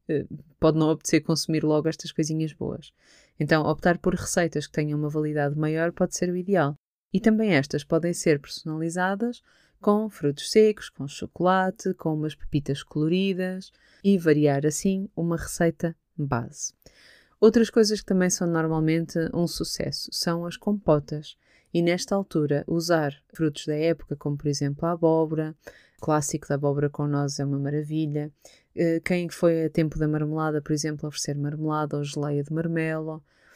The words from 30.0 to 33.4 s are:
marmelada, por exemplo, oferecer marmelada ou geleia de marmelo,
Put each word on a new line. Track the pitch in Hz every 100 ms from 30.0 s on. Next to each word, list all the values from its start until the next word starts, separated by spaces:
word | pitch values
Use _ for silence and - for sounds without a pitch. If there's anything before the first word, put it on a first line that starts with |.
| 156
marmelada, | 151 151 156 156 151
por | 143
exemplo, | 151 156 147 151
oferecer | - - 143
marmelada | 143 151 156 151 151 147
ou |
geleia | 143 147 147 143
de | 143
marmelo, | 156 165 165 160 160 156 156 - _